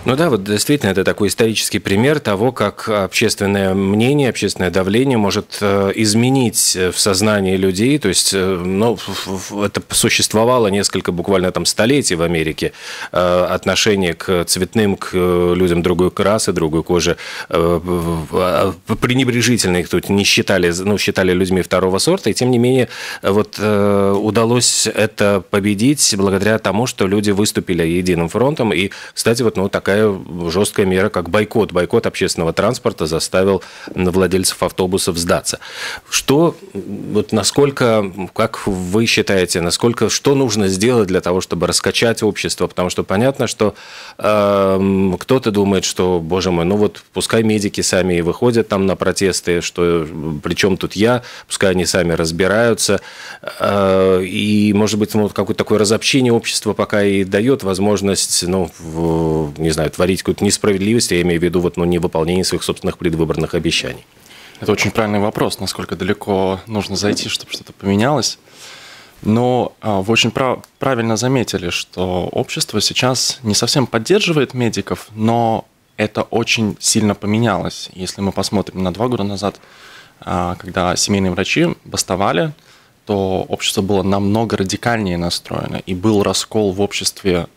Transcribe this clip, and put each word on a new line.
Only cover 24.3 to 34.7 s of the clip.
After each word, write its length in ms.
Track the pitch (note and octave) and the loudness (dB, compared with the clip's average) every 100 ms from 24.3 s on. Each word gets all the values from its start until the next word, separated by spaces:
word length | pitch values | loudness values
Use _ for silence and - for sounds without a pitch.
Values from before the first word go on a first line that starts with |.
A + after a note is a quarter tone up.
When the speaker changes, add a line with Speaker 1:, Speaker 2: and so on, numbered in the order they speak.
| G#2 A2+ B2 A#2 - A2 | 2 2 2 2 0 -2
Speaker 1:
это 560 | - A2 - G2+ G2+ - | 0 0 2 2 2 0
победить 680 | G#2 G2 G2+ B2 D3 - G#2 | 0 0 2 2 2 0 2
благодаря 400 | G2 F#2+ G#2 A2 | 0 2 2 0
тому, 260 | G#2 F#2+ | 0 0
что 220 | B2+ - G2 | -2 0 0
люди 240 | G#2 G#2 | 2 2
выступили 540 | G2 G#2+ - F2+ E2+ | 2 0 -2 -2 0
единым 440 | E2 F2 F#2 E2+ E2+ | 0 0 0 0 0
фронтом. 460 | G#2 B2+ D#3 A2+ | 0 0 0 0
И, 160 | E2+ F#2+ - - | 0 -2 -6 -12
кстати, 260 | - - A#2+ | -2 0 2
вот, 160 | A2+ G2 | 0 0
ну, 140 | F#2+ | -2
такая 240 | F#2 G2+ | -2 0
жесткая 920 | G2+ G#2+ F#2+ - F2 E2+ F2 G2+ - F#2+ | 2 2 0 -8 -6 -2 0 0 2 2
мера, 220 | F#2 G#2 | 2 0
как 220 | F#2+ F2 | -2 -2
бойкот, 400 | G#2 G#2 A2+ F#2+ | -2 0 0 0
бойкот 360 | F2 F2 A#2 G2 | 0 0 0 0
общественного 460 | - F2+ - E2 | -2 -2 0 -2
транспорта 540 | D#2+ G2 B2 A#2 F#2+ D#2+ | 0 0 0 -4 -2 -2
заставил 560 | D#2+ - F#2+ G2 F#2 - - - | -2 0 2 2 2 -2 -18 -12
владельцев 640 | - F2+ F2 F#2 F#2 F#2 - | -2 0 2 2 2 0 -2
автобусов 520 | F2 | -4